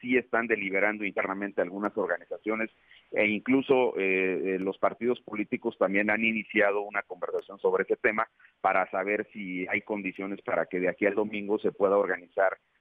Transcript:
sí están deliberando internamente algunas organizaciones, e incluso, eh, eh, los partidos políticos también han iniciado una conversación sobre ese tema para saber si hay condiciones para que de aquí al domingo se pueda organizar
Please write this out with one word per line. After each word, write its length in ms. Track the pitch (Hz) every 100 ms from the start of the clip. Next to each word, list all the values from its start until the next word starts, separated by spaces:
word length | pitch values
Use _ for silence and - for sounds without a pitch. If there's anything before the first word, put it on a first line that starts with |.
sí 160 | 123 127
están 280 | - 117 117
deliberando 580 | 107 98 98 101 107
internamente 600 | 101 101 98 98 101 -
algunas 340 | 87 98 104 107
organizaciones, 720 | 90 87 - 90 107 110 110 _ _ - _
e 160 | - 107
incluso, 720 | 104 - 135 131 131 123 -
eh, 580 | 95 95 95 87 90 95
eh, 40 |
los 180 | 95 -
partidos 420 | 98 - 117 120
políticos 560 | - 107 107 123 117 -
también 320 | 95 98 107
han 120 | 107
iniciado 580 | 113 110 101 107 101 101
una 200 | 104 104
conversación 560 | - 90 85 87 - 98
sobre 280 | 95 92 95
ese 100 | 107
tema 320 | 117 110 113 _ - _
para 260 | 95 95 92
saber 360 | 98 98 104 104
si 340 | 110 95 90 92
hay 140 | 104
condiciones 580 | - 104 95 90 98 98
para 240 | - 85 82
que 120 | 92
de 100 | 90
aquí 180 | 87 101
al 80 | 101
domingo 420 | 107 104 101 107
se 140 | 98
pueda 260 | - 98 101
organizar 640 | 95 90 87 - 95 90 _ _